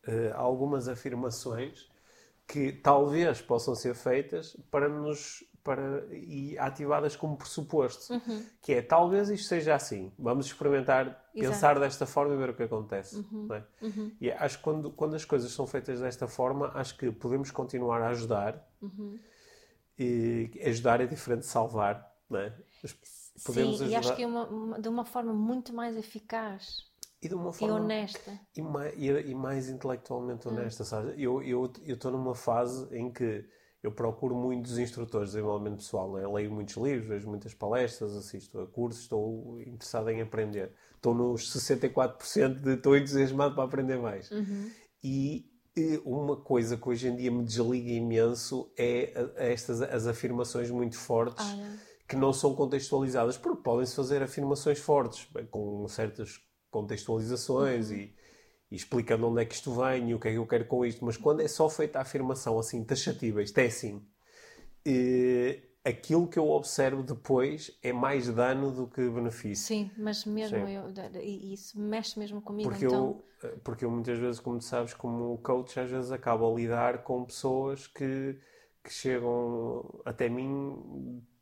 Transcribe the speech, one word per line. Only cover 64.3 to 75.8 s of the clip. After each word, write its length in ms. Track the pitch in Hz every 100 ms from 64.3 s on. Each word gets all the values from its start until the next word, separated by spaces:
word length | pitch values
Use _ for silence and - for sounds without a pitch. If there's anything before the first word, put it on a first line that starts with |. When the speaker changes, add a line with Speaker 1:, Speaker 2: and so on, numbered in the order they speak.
| - - - - - -
Speaker 1:
eh, 720 | 127 127 127 123 123 123 139 - _
aquilo 440 | 139 - - 160 170
que 100 | 170
eu 100 | 156
observo 540 | 151 147 - 135 135
depois 720 | 131 123 - 135 135 151 - -
é 100 | 127
mais 360 | 123 131 139 123
dano 420 | 117 123 131 139
do 160 | 127 120
que 220 | - 127
benefício. 580 | 117 117 113 208 202 -
Speaker 2:
Sim, 240 | 214 196 220
mas 280 | 214 208
mesmo 340 | 214 214 214 214 202
Speaker 1:
Sim. 20 |
Speaker 2:
eu, 240 | 196 190
da-, 160 | 190 190
da-, 140 | 185
e 300 | - 196 196
isso 240 | 196 - 208
mexe 400 | 214 220 220 -
mesmo 220 | 208 208
comigo, 260 | 208 202 214
Speaker 1:
Porque 140 | 196
Speaker 2:
então 400 | 131 127 131 - - _
Speaker 1:
eu, 60 | 120
eh, 40 | -
porque 200 | - 113
eu 60 | 123
muitas 280 | 117 117 120
vezes, 220 | 123 117
como 180 | - 120
tu 60 |
sabes, 300 | 117 123 117
como 440 | - 123 117 120 117
coach, 400 | - 127 127 -